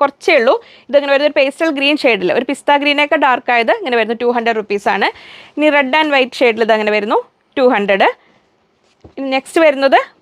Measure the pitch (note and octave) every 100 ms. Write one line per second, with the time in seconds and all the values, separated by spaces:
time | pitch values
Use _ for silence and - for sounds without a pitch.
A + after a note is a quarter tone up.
0 | C#4 - - D#4 A#3 A4 - - - C#4
1 | C#4+ C#4 D4 D4 C4+ - E4 C#4 C#4 D4
2 | C4+ G#3+ F3+ - B3+ C#4 - C#4+ C#4+ C#4+
3 | D4 D#4+ C#4+ B3 - A#3+ A#3 A4 F4 A#3+
4 | A3 A#3 A#3+ A#3+ A3+ A3 G3+ G3+ A#3 G3
5 | C4 - - - - - D4+ C#4+ C4 D4+
6 | D#4 C#4+ B3+ - B3 A3 A3+ A3 G#3+ G#3
7 | G#3 E4 - _ _ - B3+ A3+ G3+ G3
8 | D4 B4+ _ _ _ _ _ _ _ _
9 | - - C4+ C4+ - - D#4+ C4+ C4+ E4
10 | C5+ _